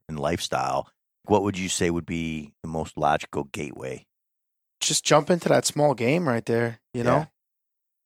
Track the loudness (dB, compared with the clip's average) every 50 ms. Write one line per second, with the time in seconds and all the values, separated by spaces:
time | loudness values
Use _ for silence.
0 | _ -12 -8 -4 -2 -2 -2 -2 -4 -4 -4 -2 -2 -2 -2 -4 -4 _ _ _
1 | _ _ _ _ -2 2 2 2 2 2 -2 -2 -4 -4 -2 0 0 0 0 -2
2 | -4 -6 -6 -6 -4 -4 -6 -8 -10 -14 _ _ -12 -8 -6 -6 -6 -6 -4 0
3 | 2 2 2 2 -2 -6 -6 -6 -6 -6 -8 -10 -10 -10 -10 -12 -10 -10 -10 -12
4 | _ _ _ _ _ _ _ _ _ _ _ _ _ _ _ -6 -4 -2 0 0
5 | 4 4 4 4 6 4 0 2 4 4 4 4 2 0 0 2 2 2 2 2
6 | 2 2 2 2 2 0 0 0 0 0 0 0 0 -2 -4 -10 _ _ -6 -2
7 | 2 2 2 2 0 -2 _ _ _ _ _ _ _ _ _ _ _ _ _ _
8 | _